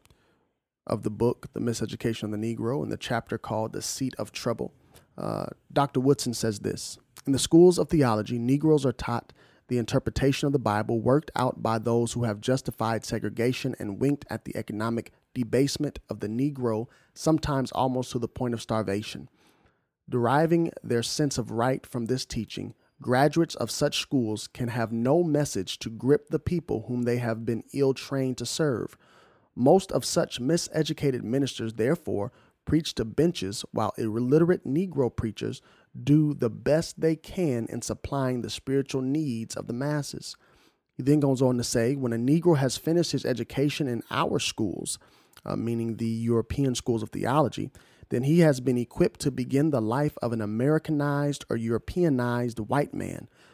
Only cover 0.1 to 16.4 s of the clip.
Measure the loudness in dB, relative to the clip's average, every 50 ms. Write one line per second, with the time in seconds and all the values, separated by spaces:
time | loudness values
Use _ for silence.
0.1 | _ _ _ _ _ _ _ _ _ _ _ _ _ _ -6 -4 -4 -2 -2 -4
1.1 | -2 0 0 0 0 -2 -8 -10 -6 -4 -2 -2 -2 -2 -4 -6 -6 -4 -4 -4
2.1 | -2 -4 -4 -6 -4 -4 -4 -4 -4 -4 -4 -4 -4 -4 -4 -6 -6 -6 -4 -4
3.1 | -4 -4 -4 -4 -6 -6 -6 -4 -4 -4 -4 -4 -6 -8 -8 -6 -6 -4 -6 -4
4.1 | -4 -6 -8 -8 -8 -6 -4 -2 -2 -2 -4 -8 -10 _ _ _ -20 -20 _ _
5.1 | _ -8 -6 -4 -4 -4 -6 -8 -10 _ _ -2 0 2 2 2 2 2 4 4
6.1 | 4 2 0 -4 -4 -2 -2 -2 -2 -2 -4 -4 -4 -6 -8 -12 -14 -16 _ _
7.1 | -20 -8 -2 -2 0 0 2 6 8 10 10 10 8 4 2 2 2 4 4 4
8.1 | 2 0 0 -2 -4 -2 0 2 2 4 4 4 4 4 4 0 -2 -2 -4 -4
9.1 | -4 -4 -6 -8 -18 _ -20 _ _ _ _ -4 -2 -2 0 0 0 0 0 -2
10.1 | -2 2 2 2 2 2 0 0 0 2 2 2 0 0 0 0 -2 0 4 4
11.1 | 4 4 2 0 -2 0 0 0 -2 -2 -2 0 0 0 0 2 2 2 2 0
12.1 | -2 -2 -2 -2 -4 -2 0 0 0 0 -2 -4 -6 -2 -2 -2 -2 -2 -4 -4
13.1 | -6 -4 -4 -4 -2 0 0 0 0 0 -4 -4 -4 -6 -6 -8 -4 0 0 0
14.1 | 0 -2 -4 -8 -10 -10 -8 -8 -8 -8 -6 -6 -6 -4 -2 -2 -2 -4 -6 -10
15.1 | _ _ _ _ -6 -6 -2 0 2 2 2 2 0 -2 -4 -4 -6 -8 -12 -12
16.1 | -10 -8 -6 -4 -2 -2